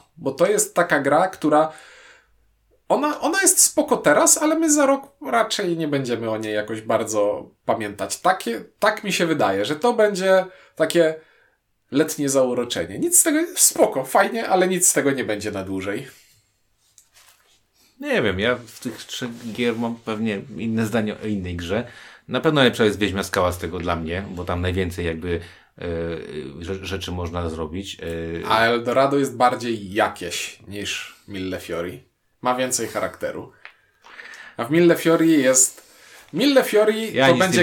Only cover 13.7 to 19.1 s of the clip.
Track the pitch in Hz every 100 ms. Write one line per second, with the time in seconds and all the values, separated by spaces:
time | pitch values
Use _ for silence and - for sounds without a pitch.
13.7 | - 320 277 - 220 214 226 - 185 185
14.7 | 185 - 151 139 131 107 104 104 95 95
15.7 | 95 98 98 - - _ _ _ _ _
16.7 | _ _ _ _ _ _ _ _ _ _
17.7 | _ _ - 294 233 110 92 113 120 117
18.7 | - 123 - -